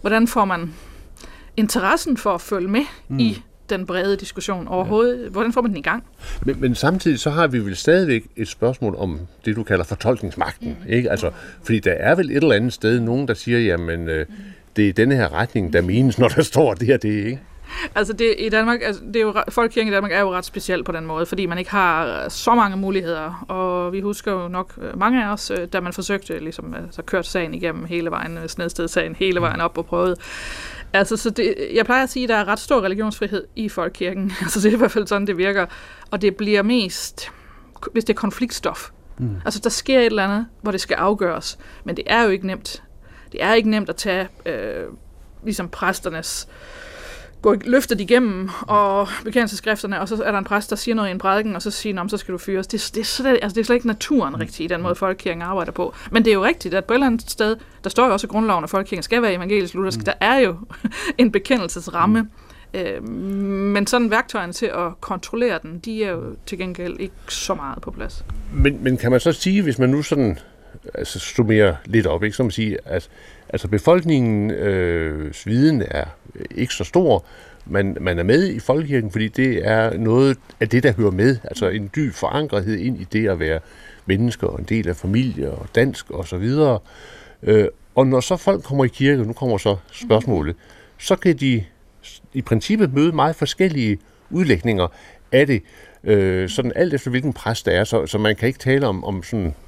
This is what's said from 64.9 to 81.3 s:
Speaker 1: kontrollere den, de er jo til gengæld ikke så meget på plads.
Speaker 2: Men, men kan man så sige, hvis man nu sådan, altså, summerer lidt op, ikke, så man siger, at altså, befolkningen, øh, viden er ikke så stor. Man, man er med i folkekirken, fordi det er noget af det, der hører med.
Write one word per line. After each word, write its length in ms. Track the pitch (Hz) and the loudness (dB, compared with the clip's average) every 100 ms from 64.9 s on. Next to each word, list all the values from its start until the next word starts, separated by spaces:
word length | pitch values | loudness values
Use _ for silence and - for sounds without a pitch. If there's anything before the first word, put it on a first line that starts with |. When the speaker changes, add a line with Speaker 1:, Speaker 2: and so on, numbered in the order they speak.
| - | -6
Speaker 1:
kontrollere 580 | - 185 - 233 247 170 | -8 -8 -6 -2 0 -2
den, 160 | 156 170 | -6 -12
de 260 | 226 220 | -10 -6
er 60 | 208 | -4
jo 120 | 170 - - - | -4 -8 -14 -12
til 120 | 180 | -8
gengæld 420 | 185 180 175 - | -8 -8 -8 -8
ikke 140 | 190 - - | -10 -12 -12
så 260 | - - | -10 -6
meget 280 | 185 139 127 | -6 -6 -10
på 80 | - | -12
plads. 340 | - - - - - - | -10 -10 -10 -8 -8 -8
Speaker 2:
Men, 320 | 147 135 143 | 4 4 4
men 120 | 131 127 | 0 0
kan 140 | 120 | 2
man 100 | 127 | 4
så 120 | 165 | 2
sige, 300 | 156 - 196 | 0 2 2
hvis 160 | 175 120 | 2 2
man 100 | 127 | 2
nu 140 | 139 | 2
sådan, 360 | 147 147 120 87 - - - - - | 2 2 2 0 -8 -20 -20 -20 -14
altså, 240 | - - 98 | -10 -8 -8
summerer 560 | - - 110 107 101 82 | -8 0 4 6 6 4
lidt 220 | - 110 90 | 0 2 2
op, 180 | 82 | 0
ikke, 120 | 104 101 | -2 0
så 60 | |
man 80 | 123 | -2
siger, 240 | 95 110 95 | 0 -2 -4
at 240 | - 90 - - - - - | -4 -6 -6 -20 -20 -20 -8
altså, 200 | - 90 | -6 0
befolkningen, 840 | 104 - 175 165 151 117 107 104 | 0 4 4 4 2 4 2 0
øh, 840 | 98 101 95 90 85 80 78 76 73 | 0 0 0 2 0 -2 -4 -8 -8
viden 380 | - 113 147 147 87 | -2 4 4 4 0
er 140 | 73 80 - - - - | -4 -6 -10 -20 -14 -12
ikke 240 | - 123 | -6 -4
så 100 | - | -4
stor. 400 | 90 175 180 104 - - - - - | 0 2 4 4 2 -20 -20 -20 -4
Man, 300 | 85 98 85 | 0 0 0
man 180 | 90 85 | -2 0
er 40 | |
med 260 | 90 135 190 | 4 4 4
i 120 | 113 | -2
folkekirken, 500 | - - 156 139 110 | 0 0 2 0 0
fordi 180 | 101 110 | -2 -2
det 380 | - 131 110 98 | 2 2 2 2
er 300 | 110 113 87 | 2 2 2
noget 380 | 110 117 135 131 - - | 2 6 4 2 -6 -4
af 80 | 110 | 2
det, 140 | 120 | 4
der 100 | 131 | 4
hører 180 | 107 104 | 4 2
med. 260 | 92 113 | 4 4